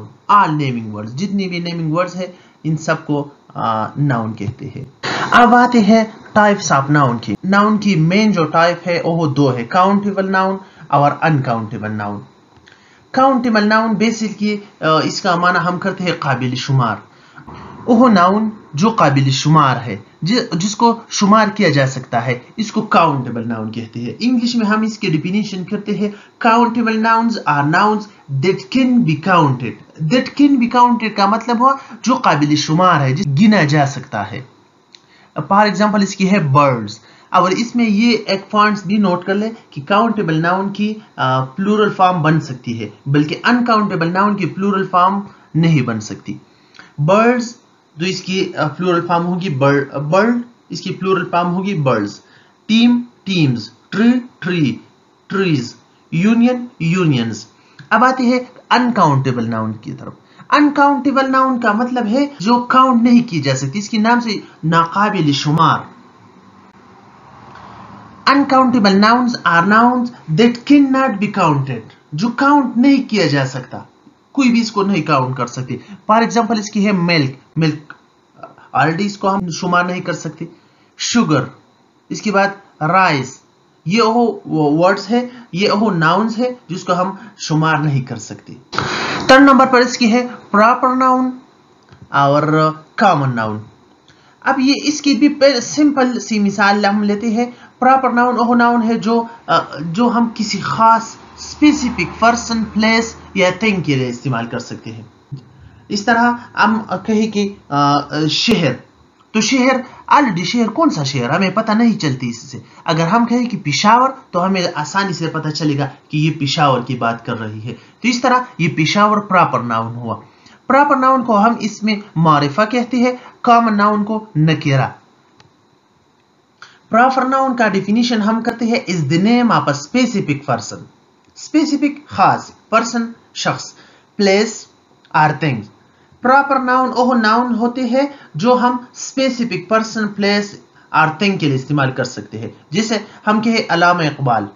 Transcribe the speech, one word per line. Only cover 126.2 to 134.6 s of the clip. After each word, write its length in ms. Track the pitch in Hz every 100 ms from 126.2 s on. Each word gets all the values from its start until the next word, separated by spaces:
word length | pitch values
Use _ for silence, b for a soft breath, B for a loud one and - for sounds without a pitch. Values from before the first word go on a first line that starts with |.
| _ _ _ _ B B _
Proper 360 | 220 247 262 254
noun 260 | 269 269
का 160 | 240 214
definition 520 | 190 202 220 233 226
हम 200 | 208 226
करते 240 | 226 226 226
हैं 200 | 233 -
is 280 | 180 139
the 60 | 165
name 320 | 208 240 233
of 160 | 160 135
a 80 | 139
specific 640 | - 247 247 202 139 139 -
person, 280 | 113 - 92 - _ _ _ _ -
Specific 680 | - 302 302 285 285 - -
khaz 440 | 104 170 120 - - _
person, 420 | 214 240 240 233 - _ -
shakhs, 400 | 170 135 - b b b b -
place 500 | 196 196 226 -